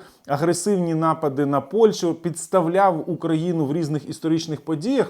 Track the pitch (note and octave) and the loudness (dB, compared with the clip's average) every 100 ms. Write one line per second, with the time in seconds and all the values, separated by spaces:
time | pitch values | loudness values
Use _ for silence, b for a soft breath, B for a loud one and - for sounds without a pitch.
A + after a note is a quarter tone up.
0 | B B - C#3 E3 E3 G#3 F#3+ E3+ D#3+ | B B -4 0 0 0 0 0 0 0
1 | D#3+ D#3+ D3+ C3+ C#3+ C#3 C#3 G#3+ A3 - | 0 0 -2 0 0 0 -2 4 4 4
2 | E3+ D#3+ F3 - - F#3+ E3 F#3 G3 D#3+ | -2 -2 -6 -6 0 0 2 4 4 2
3 | F3+ D3+ E3 D#3+ F3 E3 C3+ D#3 D3+ D3+ | -4 -4 -2 0 0 0 0 -2 -2 -4
4 | - - D#3+ D#3+ D#3+ D3 - D#3 G#3 C4+ | -6 -6 -2 -2 -2 -8 -4 -4 0 0